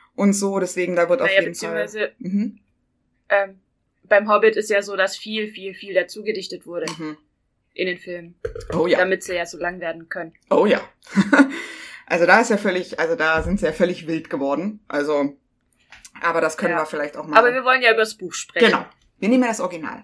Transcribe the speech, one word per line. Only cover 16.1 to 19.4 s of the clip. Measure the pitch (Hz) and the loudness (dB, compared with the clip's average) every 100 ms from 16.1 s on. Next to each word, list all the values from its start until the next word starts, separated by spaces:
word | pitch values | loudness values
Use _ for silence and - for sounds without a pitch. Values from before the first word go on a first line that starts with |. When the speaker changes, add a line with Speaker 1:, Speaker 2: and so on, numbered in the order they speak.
| - | -6
Speaker 1:
aber | 170 165 | -2 0
das | 160 - | 0 0
können | 170 | -2
Speaker 2:
Ja. | 170 | -2
Speaker 1:
wir | 156 | -4
vielleicht | 156 147 - | -4 -6 -8
auch | |
mal | 160 202 | 2 6
Speaker 2:
Aber | 240 | 6
wir | 254 | 4
wollen | 254 254 | 2 4
ja | 240 | 4
übers | 220 220 - | 4 2 -2
Buch | 180 | -12
sprechen. | - - - 226 | -12 -6 4 4
Speaker 1:
Genau. | - - _ _ - | 4 -4 _ _ -4
Wir | 196 | 2
nehmen | 254 | 2